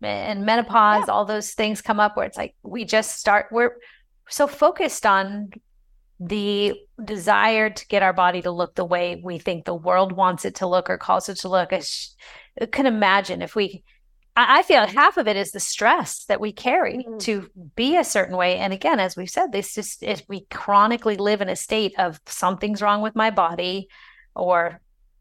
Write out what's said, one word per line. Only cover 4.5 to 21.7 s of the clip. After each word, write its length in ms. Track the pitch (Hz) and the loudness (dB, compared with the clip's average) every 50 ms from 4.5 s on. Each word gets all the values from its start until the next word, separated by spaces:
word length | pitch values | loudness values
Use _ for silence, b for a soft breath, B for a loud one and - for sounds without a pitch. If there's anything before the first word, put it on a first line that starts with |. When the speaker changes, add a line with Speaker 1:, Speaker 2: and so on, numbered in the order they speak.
| 285 - 302 320 - - 370 302 - - - | 2 4 2 2 4 2 -2 -4 -2 0 2
Speaker 1:
on 460 | 220 196 190 196 196 202 208 208 196 - - _ _ _ _ _ _ _ _ _ _ _ - | 2 2 2 2 -2 -6 -10 -10 -12 -14 -20 _ _ _ _ _ _ _ _ _ _ _ -12
the 540 | 180 175 208 208 202 202 208 202 202 202 - - - _ _ - 220 | -10 -6 -4 -4 -2 -2 0 0 0 0 -2 -4 -10 _ _ -16 -12
desire 680 | 208 214 196 170 202 202 202 208 220 226 220 220 214 | -10 -10 -4 0 2 4 4 4 4 2 2 0 0
to 180 | 214 - - | -2 -6 -6
get 160 | - 208 202 190 | -2 0 2 2
our 80 | 185 180 | 2 4
body 280 | 185 180 180 175 180 | 4 2 2 2 0
to 100 | 170 180 | -4 -4
look 240 | 175 175 180 170 - | -2 -2 -4 -4 -2
the 80 | - 180 | -4 -2
way 380 | 165 180 175 175 180 170 170 175 | 0 0 0 0 -2 -4 -8 -10
we 160 | 180 175 156 | -10 -10 -6
think 240 | - 196 180 170 - | -6 -6 -6 -6 -6
the 100 | - 175 | -6 -6
world 380 | 170 156 180 180 185 196 190 | -4 0 2 4 4 4 2
wants 320 | 185 185 190 185 180 - - | 2 2 2 2 2 0 -6
it 120 | 196 - | -8 -6
to 120 | - 190 | -4 -4
look 220 | 180 175 185 175 - | 0 0 0 0 0
or 80 | 185 | -4
calls 320 | - - - 190 - - - | -4 0 0 0 0 0 -4
it 60 | 190 | -10
to 120 | - - | -8 -6
look. 240 | 185 185 185 175 - | 0 0 0 0 0
I 80 | 185 180 | -2 -4
sh-, 300 | 151 - - - - - _ B B B B B B B B - | -4 -6 -10 -10 -12 -14 _ B B B B B B B B -8
I 40 | 226 | -6
can 200 | 226 - - 277 | -4 -2 0 2
imagine 560 | 262 226 214 202 190 190 202 196 196 180 175 | 2 2 4 4 4 4 4 2 0 -6 -8
if 140 | 175 - - | -8 -6 -2
we, 280 | 214 202 185 - 185 _ _ _ _ _ _ _ _ _ _ - | -2 -2 -2 -4 -12 _ _ _ _ _ _ _ _ _ _ 2
I, 240 | 233 247 254 262 311 | 2 4 6 6 6
I 40 | 370 | 6
feel 220 | - 339 254 214 | 6 6 6 6
half 300 | 208 196 277 294 359 - | 4 4 4 4 4 4
of 140 | 359 254 214 | 2 0 0
it 80 | 208 | 0
is 140 | 196 196 - - | 0 -2 -4 -6
the 80 | 202 | -8
stress 640 | - - - - 208 226 311 359 254 - - - - | -6 -6 -4 2 4 4 4 4 0 -4 -8 -10 -4
that 160 | - 202 - | -2 -2 -2
we 100 | 214 214 | -2 -6
carry 460 | 196 - - 247 269 370 320 202 - | -6 -4 -2 0 2 2 0 0 -4
Speaker 2:
Mm-hmm. 200 | 247 254 233 226 214 | -6 -10 -10 -10 -8
Speaker 1:
to 300 | 202 226 214 196 185 - _ 190 175 147 - | -4 -4 -4 -4 -4 -10 _ -20 -20 -14 -6
be 200 | - 233 269 330 | -2 0 2 2
a 80 | 359 269 | 2 0
certain 320 | - - 208 185 180 185 | 0 0 0 0 0 0
way. 220 | 185 180 180 180 | 0 2 2 2
And 160 | 180 190 196 190 | 0 -2 -4 -4
again, 260 | 190 - 302 320 226 | 0 0 0 2 2
as 160 | 190 185 - | 0 -2 -4
we've 140 | 190 185 185 | -6 -10 -6
said, 240 | - - 370 311 208 | -2 -2 -2 -2 -2
this 200 | 196 196 - - | -6 -6 -6 -8
just, 300 | 214 202 - - - - | -10 -10 -10 -10 -10 -6
if 180 | - 202 175 - | -6 -6 -6 -8
we 140 | - 196 190 - - | -12 -14 -14 -12 -14
chronically 640 | - - - - 202 202 208 220 240 233 - 226 208 | -14 -10 -2 2 4 6 6 4 2 0 0 -2 0
live 240 | 190 202 208 214 202 | 0 0 0 0 0
in 80 | 202 | -2
a 80 | 185 185 | -4 -4
state 380 | - - - | -6 -4 -4